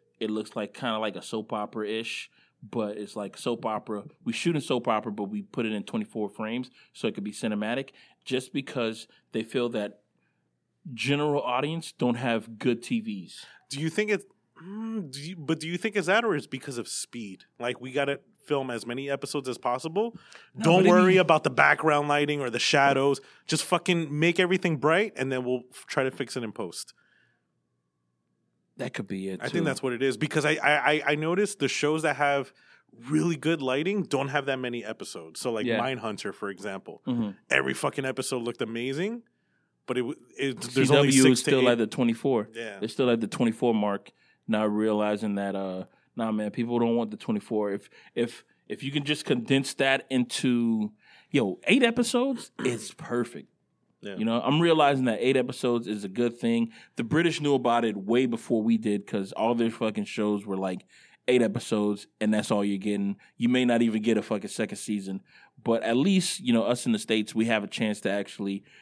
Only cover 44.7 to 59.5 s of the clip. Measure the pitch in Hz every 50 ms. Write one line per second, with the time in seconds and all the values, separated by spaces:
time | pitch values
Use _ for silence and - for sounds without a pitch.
44.7 | 104 107 107 110 107 107 107 104 104 101 110 104 101 101 98 98 98 98 98 95
45.7 | 92 92 92 - _ _ _ _ _ 123 113 113 107 107 107 104 101 - 117 120
46.7 | 120 117 117 117 117 117 113 107 104 - - - 110 104 - - 113 107 104 101
47.7 | 98 98 - - - - - - _ 120 120 117 - - - _ _ _ _ -
48.7 | 107 - 131 135 139 151 143 143 151 147 - - 143 120 113 143 135 135 131 -
49.7 | - - 139 135 135 135 - - 131 127 123 117 - - - 131 123 120 117 117
50.7 | 113 110 107 107 - _ _ _ - - _ _ - 139 117 95 90 - - -
51.7 | 202 226 233 233 226 247 240 - - 240 247 277 262 233 - - _ - - 127
52.7 | 120 110 - - - - - - 120 120 123 - - 73 69 - _ _ _ _
53.7 | _ _ _ _ _ _ - 101 98 95 110 113 113 120 - 131 143 165 170 170
54.7 | 165 160 147 139 143 135 127 123 110 95 117 131 135 131 123 117 117 - - 123
55.7 | 120 117 117 104 107 104 104 95 95 117 120 120 117 - - 117 117 117 117 113
56.7 | - - - - _ - 123 110 - 156 170 170 143 139 151 147 143 131 123 120
57.7 | 117 120 117 113 101 101 95 101 117 123 131 123 120 113 - - 123 110 107 113
58.7 | 117 110 110 107 104 101 98 - - 104 95 98 - - 107 117